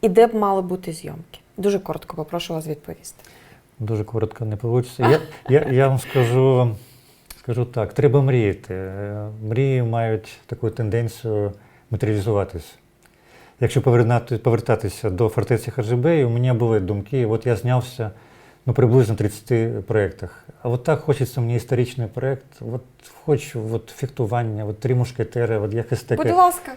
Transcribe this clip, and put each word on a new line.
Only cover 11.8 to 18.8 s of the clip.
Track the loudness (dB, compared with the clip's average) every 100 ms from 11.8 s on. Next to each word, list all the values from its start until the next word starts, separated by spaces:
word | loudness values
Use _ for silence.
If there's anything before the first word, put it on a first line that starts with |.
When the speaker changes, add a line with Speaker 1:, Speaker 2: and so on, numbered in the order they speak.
| _
Speaker 2:
матеріалізуватись. | -4 0 0 2 0 0 -6 -14 -20 _ _ _ _ _ -20 -20 _
Якщо | 0 2
повернати-, | 4 4 4 2 0 -2
повертатися | 0 0 2 0 -2 -6 -6
до | 0 0
«Фортеці | 0 0 -2 -2
Хаджибеї», | -6 -2 0 2 2 2
у |
мене | 2 0
були | 2 2 2
думки, | 0 -4 -2 -2 0
от | 0 0
я | -2
знявся, | 0 0 -2 -8 -8 -8 -20 -20 -20 _ -2
ну, |
приблизно | 4